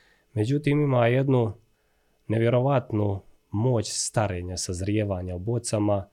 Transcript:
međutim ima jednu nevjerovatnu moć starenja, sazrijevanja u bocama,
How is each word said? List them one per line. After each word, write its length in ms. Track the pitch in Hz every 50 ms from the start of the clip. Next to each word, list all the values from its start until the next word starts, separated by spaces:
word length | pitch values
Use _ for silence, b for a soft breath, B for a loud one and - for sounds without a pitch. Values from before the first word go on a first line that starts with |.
| B B B B B B -
međutim 480 | 113 107 120 143 147 151 143 143 147
ima 260 | 147 139 131 123 117 117
jednu 460 | 123 131 139 139 131 123 117 107 98 - _ _ _ _ _ _ _ _ _ _ _ _ _ -
nevjerovatnu 960 | 110 113 113 117 123 123 127 139 143 127 - - 117 107 104 104 101 95 - - - _ _ _
moć 400 | - 101 117 131 123 110 107 -
starenja, 680 | - - - - - 120 107 98 92 90 90 90 92 87
sazrijevanja 800 | - - 92 87 95 104 104 107 107 101 95 90 90 92 90
u 40 | 90
bocama, 680 | 92 113 120 120 - - - 107 104 104 104 98 98 b